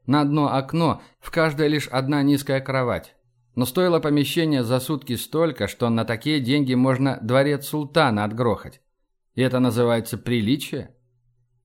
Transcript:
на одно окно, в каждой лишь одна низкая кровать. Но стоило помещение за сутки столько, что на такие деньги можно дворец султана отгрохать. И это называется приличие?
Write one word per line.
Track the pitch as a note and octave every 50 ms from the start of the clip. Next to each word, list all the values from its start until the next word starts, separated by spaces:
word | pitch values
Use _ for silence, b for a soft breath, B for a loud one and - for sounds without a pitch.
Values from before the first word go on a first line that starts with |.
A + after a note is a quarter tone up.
| - -
на | C3 D3
одно | D3 C#3+ D3 D#3 D3 C3 A2+
окно, | C3+ C3+ C3+ - E3 E3+ D#3 G#2+ B B B B B
в | - -
каждой | - E3+ D#3+ D#3+ D3 C#3+ D#3 D3
лишь | D3+ D3 C3+ -
одна | - B2+ C3+ C3 D3 C#3+ C#3
низкая | C#3+ C#3+ C#3 C#3 - C3+ C3+
кровать. | C3+ C3+ C3 C3+ B2+ A#2+ G#2 E2 - - _ _ _ _ _ _ _ _ -
Но | - B2+
стоило | B2 - F#3 F3+ F3+ E3+ D#3+
помещение | D#3 D3+ D3 D3 C#3 C#3 - E3+ E3 D#3+ D3+ C3+ A#2+
за | A2 B2+ B2+
сутки | - - D#3 C3+ - - B2
столько, | A2 - - - D#3 E3 D#3+ C3+ - G#2 F#2+
что | - - B2 A#2+
на | A2+ A2+ A2
такие | A2+ A#2 G#2+ - D3 D#3 D3+
деньги | B2+ A2+ C#3 D3 C#3+ B2+ B2+
можно | B2 B2+ C3+ C3 A#2+ C3+ C#3 B2+ -
дворец | - A2 B2 C3+ C#3 D3 D3 C3+ C#3 -
султана | - D3+ D3+ C3+ - E3+ D#3 C3 A2 G#2 G#2
отгрохать. | G#2+ A2 A2+ B2+ A#2 G2+ - - - - - _ _ _ _ _ _ _ _ _ _ -
И | -
это | B2+ B2+ B2+ B2+
называется | B2+ B2+ A2 A#2 A#2+ A#2 A#2 A#2 A2 - - G2
приличие? | - A#2 A#2+ A#2+ G#2+ G#2 C#3 E3+ - - - C#3 G#2 - - _ _ _ _ _ _ _ _ _ _ _ _ _ _